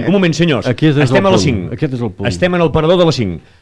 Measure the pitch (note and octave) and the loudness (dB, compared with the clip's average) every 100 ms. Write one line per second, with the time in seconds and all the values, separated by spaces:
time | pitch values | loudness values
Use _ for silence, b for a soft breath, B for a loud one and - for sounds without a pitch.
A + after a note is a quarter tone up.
0 | D3+ G3 F3 D3+ E3+ A#2+ B2+ A#2+ D#3 C#3+ | 2 2 2 0 0 0 -2 0 2 2
1 | C3 C3+ F#3+ F#3 E3 F#2+ E2+ - D3+ B2+ | 2 2 2 2 0 -2 -6 -6 -6 -4
2 | A#2 - A#2+ F2 F3+ F3 E3 D#3 D#3 F3+ | -6 -6 -6 -2 -2 0 0 0 2 2
3 | E3+ C3 G2 E2 - b | 2 0 -4 -6 -14 b